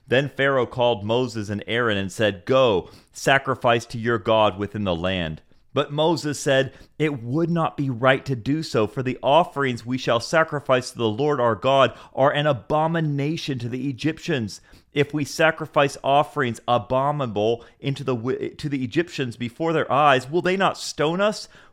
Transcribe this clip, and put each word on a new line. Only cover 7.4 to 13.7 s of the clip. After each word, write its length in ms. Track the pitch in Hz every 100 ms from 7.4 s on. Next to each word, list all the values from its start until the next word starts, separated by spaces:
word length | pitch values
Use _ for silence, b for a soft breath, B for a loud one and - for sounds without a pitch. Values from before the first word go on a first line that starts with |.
| 170
not 260 | 170 160 -
be 140 | 139
right 340 | 117 131 135
to 100 | -
do 280 | 127 107 156
so, 240 | 160 127 104
for 160 | -
the 160 | 127 127
offerings 640 | 123 151 175 139 135 120
we 140 | 113 127
shall 220 | 143 117
sacrifice 680 | - 165 160 147 - 127 127
to 60 | -
the 100 | 117
Lord 320 | 107 147 143
our 160 | 120
God 380 | 104 131 135 127 - B
are 180 | - 135
an 140 | 143 151
abomination 1120 | 123 - 151 160 170 156 143 143 165 - 127
to 100 |
the 220 | 117